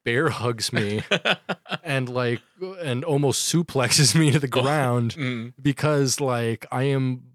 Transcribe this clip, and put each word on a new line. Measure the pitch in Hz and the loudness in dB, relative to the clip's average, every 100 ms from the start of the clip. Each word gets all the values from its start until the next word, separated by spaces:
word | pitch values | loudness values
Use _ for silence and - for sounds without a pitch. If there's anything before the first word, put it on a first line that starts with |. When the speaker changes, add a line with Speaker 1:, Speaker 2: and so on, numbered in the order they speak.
Speaker 1:
bear | 120 123 156 | -2 2 2
hugs | - 123 120 - | 0 -2 -2 -2
me | 120 101 107 - 196 226 180 | -2 -2 -4 -2 -2 0 -2
Speaker 2:
<laughs> | - 185 - - | -4 -10 -8 -10
Speaker 1:
and, | 156 135 123 | -4 -4 -2
like, | 123 120 120 - _ 185 190 | -2 -2 -2 -6 _ -12 -8
and | 151 123 | -4 -4
almost | 165 143 139 - - | 0 2 2 0 0
suplexes | 165 170 135 120 - 127 156 | 0 0 0 2 4 4 4
me | 156 | 4
to | 147 | 4
the | 143 | 2
ground | 127 135 151 127 120 117 | 0 2 2 2 2 0
Speaker 2:
<laughs> | - | -2
Mm. | 127 120 120 - | -6 -6 -10 -2
Speaker 1:
because, | 139 - 151 147 131 - | -2 0 2 2 2 0
like, | 135 120 113 113 - | 0 0 -2 -4 -6
I | 127 | -2
am | 139 139 131 127 - | 0 0 -2 -4 -10